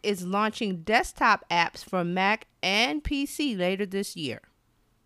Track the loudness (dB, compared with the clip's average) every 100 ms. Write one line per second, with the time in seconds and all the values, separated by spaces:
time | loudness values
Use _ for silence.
0 | -2 -2 0 0 0 -2 -4 -4 2 2
1 | 2 2 4 4 2 2 2 -2 -4 -2
2 | 0 2 2 0 -4 -4 0 2 2 0
3 | -4 -4 -4 -2 -2 0 0 0 -4 -4
4 | -6 -6 -8 -8 _ _ _ _ _ _